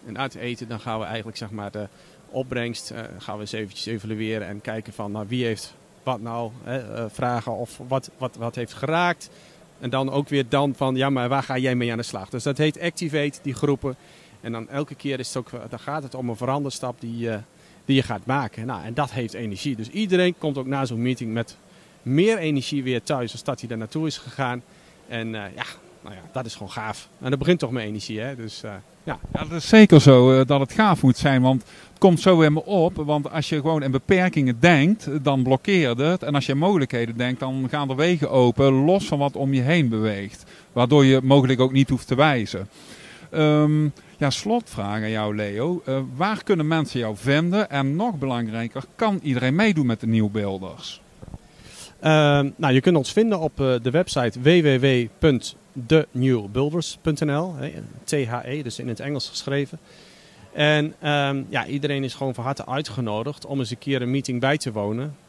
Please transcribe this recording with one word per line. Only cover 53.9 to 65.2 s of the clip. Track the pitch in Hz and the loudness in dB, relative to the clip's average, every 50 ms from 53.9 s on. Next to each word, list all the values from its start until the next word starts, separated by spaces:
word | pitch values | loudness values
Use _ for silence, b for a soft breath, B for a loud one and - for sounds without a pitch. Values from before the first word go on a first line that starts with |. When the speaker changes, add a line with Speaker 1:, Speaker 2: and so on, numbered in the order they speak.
Speaker 1:
website | 120 160 180 - - 143 123 117 - 123 | 0 0 0 0 0 0 0 0 -2 2
W | 123 | 4
W | 147 175 180 156 147 135 127 | 6 6 6 6 4 4 4
W | 127 139 131 123 120 107 - - | 4 4 4 2 0 -2 -4 2
punt | - 160 139 117 - - - - _ _ _ | 2 4 4 2 -2 -6 -14 -16 _ _ _
de | 135 120 113 160 160 147 _ | -12 0 4 4 4 4 _
nieuwbuilders | _ 123 127 131 127 117 104 98 107 123 139 147 156 175 156 - - - | _ 0 2 2 2 2 0 -4 -2 -2 -2 0 -2 -4 -4 -6 -10 -6
punt | _ 160 151 147 | _ -4 -2 0
N | 160 151 | -2 -2
L, | 143 147 170 185 170 | 0 -2 -4 -4 -8
hè, | 139 131 147 156 156 - - - - - | -10 -10 -10 -10 -12 -16 -16 -18 -16 -8
T | - | -4
H | - - 135 110 120 123 - | -2 -2 -2 -2 -4 -6 -6
E, | 123 131 151 143 | -8 -8 -8 -8
dus | 120 - - | -8 -8 -8
in | 123 | -8
het | 123 113 - | -8 -8 -6
Engels | - 139 147 135 - - | -6 -6 -6 -6 -8 -8
geschreven. | - - - - 139 139 143 131 - 160 b b b b b b b b b b b b b b | -10 -10 -6 -4 -2 -2 -2 -4 -8 -18 b b b b b b b b b b b b b b
En, | - 147 151 151 151 151 147 156 - _ | -2 0 2 4 4 2 0 -2 -6 _
ehm, | - 151 147 147 143 139 139 139 127 - | -4 -2 0 0 0 0 -2 -4 -6 -4
ja, | - 127 - | -4 -4 -4
iedereen | 71 139 143 139 147 143 139 135 | -4 -6 -4 -2 -2 -2 -2 -4
is | 131 - | -6 -6
gewoon | - 139 135 123 | -6 -6 -6 -6
van | - 117 | -6 -6
harte | 131 139 - - | -6 -6 -6 -8
uitgenodigd | - 123 139 156 - 107 131 120 110 104 107 117 139 147 - - | -6 -6 -6 -6 -6 -6 -6 -4 -4 -4 -4 -4 -6 -10 -12 -12
om | - 139 139 | -8 -6 -6
eens | 127 107 | -4 -6
een | 120 | -8
keer | - - 139 135 127 | -10 -4 -4 -2 -2
een | 123 123 | -2 -2
meeting | 131 139 127 - 127 123 | -2 -4 -4 -4 -4 -2
bij | 123 135 147 | 0 0 0
te | 156 - 135 | 0 -2 -6
wonen. | 107 107 101 104 110 117 135 151 143 - | -4 -4 -4 -4 -4 -4 -6 -10 -12 -16